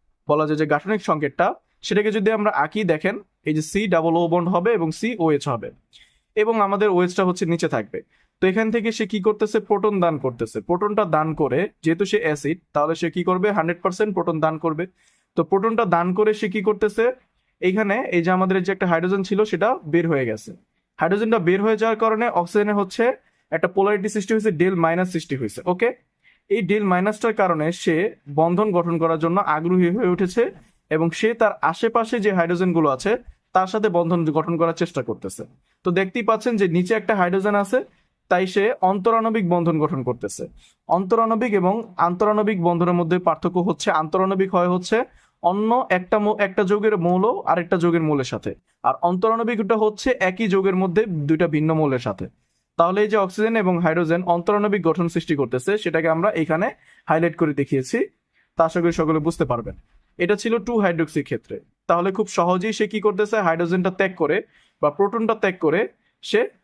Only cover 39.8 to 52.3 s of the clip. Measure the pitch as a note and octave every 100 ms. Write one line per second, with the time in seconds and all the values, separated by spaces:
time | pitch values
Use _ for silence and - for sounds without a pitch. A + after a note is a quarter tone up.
39.8 | D3+ C3+ B2 A#2+ G#2 - - - _ _
40.8 | - F3 F#3 A3+ A3+ A3+ B3 G3+ F3+ A3+
41.8 | A3+ - E3+ F3 G#3+ G#3+ G#3 F#3+ E3+ E3+
42.8 | F3 F3 E3 F3+ F3+ D#3 F3 F3+ F#3 E3
43.8 | G#3+ D#3+ D#3 F#3+ F#3+ F#3+ F#3+ F#3 F3+ F3+
44.8 | F3+ A3 B3+ _ _ _ F3 G3+ G#3+ B3
45.8 | - F#3 F3+ G#3+ G#3 G#3+ G3 F#3+ F#3+ G#3
46.8 | G#3+ G#3 E3+ F3+ G#3+ G4 - F3 E3+ F#3
47.8 | F3 E3+ D#3 C#3+ B2+ A2 - - _ _
48.8 | - C3 F3 F#3 A3 A3+ A3+ A3+ G3 A3
49.8 | G#3+ G#3+ C4+ B3 F#3+ F#3 A3 F#3+ G3 F#3
50.8 | F#3+ F3 A3 D#3+ D3 D#3 E3+ D3+ D#3 D#3
51.8 | D3 B2+ A#2+ G2 G2